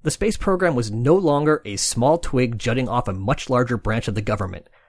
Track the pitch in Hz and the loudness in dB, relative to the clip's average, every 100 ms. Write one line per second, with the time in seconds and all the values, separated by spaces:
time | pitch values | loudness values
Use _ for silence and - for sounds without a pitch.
0 | 151 - 214 - - 185 185 127 107 110 | -6 -2 -2 0 0 2 2 0 -2 0
1 | 127 180 170 143 151 156 104 101 - 120 | 4 4 4 2 2 0 -2 -4 -4 2
2 | 127 170 - 127 123 113 - 120 127 120 | 2 2 0 0 0 0 -2 -2 0 -2
3 | 110 92 98 139 - 127 123 117 107 110 | -2 -4 -2 -4 0 0 2 0 -2 -2
4 | 110 104 101 104 92 95 - _ | -2 -4 -2 -2 -4 -8 -16 _